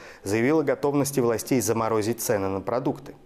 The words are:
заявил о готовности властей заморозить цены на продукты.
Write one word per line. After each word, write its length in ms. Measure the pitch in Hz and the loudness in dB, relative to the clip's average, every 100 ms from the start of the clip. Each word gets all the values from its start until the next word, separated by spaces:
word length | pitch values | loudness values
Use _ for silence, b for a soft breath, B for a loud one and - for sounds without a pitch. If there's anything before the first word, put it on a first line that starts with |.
| B B | B B
заявил 360 | 98 107 123 160 | -2 0 2 2
о 40 | |
готовности 560 | 139 123 143 143 143 143 | 2 0 0 0 0 2
властей 400 | 117 113 - 131 | 2 0 0 0
заморозить 600 | 104 113 110 110 104 117 | 2 0 2 0 0 -2
цены 260 | - 107 95 | -2 0 0
на 140 | 98 | -2
продукты. 540 | 95 120 143 - - - | -2 -2 -2 -4 -10 -20